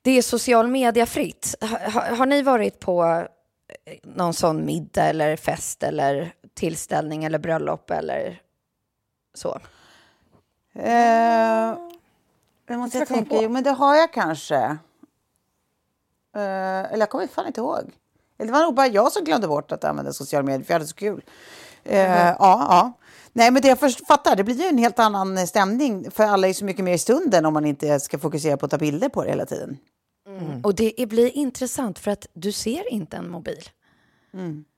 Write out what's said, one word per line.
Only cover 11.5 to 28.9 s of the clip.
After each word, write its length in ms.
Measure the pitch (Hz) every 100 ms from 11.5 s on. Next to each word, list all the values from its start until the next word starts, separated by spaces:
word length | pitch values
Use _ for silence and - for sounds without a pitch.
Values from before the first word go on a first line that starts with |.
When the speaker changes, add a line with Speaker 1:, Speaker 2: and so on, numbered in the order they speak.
| 220 226 349 349 339 _ _ _ _ _ _ -
Speaker 2:
det 100 | 240
måste 200 | 247 254
jag 40 |
Speaker 3:
Jag 60 | 294
tror 0 |
jag 0 |
Speaker 2:
tänka. 220 | 240 220
Speaker 3:
kom 80 | 220
på. 60 |
Speaker 2:
Jo, 60 | 220
men 140 | 247
det 80 | 269
har 240 | 269 277 294
jag 180 | 330
kanske. 420 | 247 170 156 - 147 113 156 _ _ _ _ _ _ _ _ _ _ _ _ _ _ _ 208
Eh, 480 | 196 190 190 190 190
eller 80 | 220
jag 100 | 208
kommer 180 | 277 381
fan 200 | - -
inte 140 | 247
ihåg. 300 | 233 - - _ _ _ _ _
Eller 140 | 220
det 60 | 269
var 60 | 330
nog 100 | 254
bara 120 | 269
jag 240 | 208 247
som 120 | -
glömde 240 | 311 294 185
bort 240 | 147 147
att 120 | 156
använda 300 | 151 147 139
social 300 | 143 139 147
media, 220 | 139 135 113
för 80 |
jag 60 | 170
hade 80 | 156
så 80 | -
kul. 280 | 202 190 - - - - - -
Eh, 260 | - 202 190
Speaker 3:
Mhm. 80 | 180
Speaker 2:
ja, 180 | 175 -
ja. 540 | 196 208 269 175 233 - _ - -
Nej, 180 | 233 233
men 100 | 254
det 60 | 269
jag 120 | 254
först 280 | 285 240 -
fattar, 280 | 285 330 214
det 80 |
blir 120 | 202 247
ju 40 | 370
en 100 | 269
helt 220 | 233 233
annan, 380 | 220 202 190 185
eh, 80 | 180
stämning, 680 | 220 190 233 285 196 143
för 120 | -
alla 240 | 214 202 190
är 60 |
så 120 | 185 202
mycket 200 | 190 185
mer 80 |
i 40 | 175
stunden 480 | - 269 349 185 156
om 80 |
man 120 | 156 151
inte 340 | 143 151 143
ska 200 | - 151
fokusera 380 | 156 147 151 139
på 80 | 143
att 60 |
ta 60 | 143
bilder 320 | 151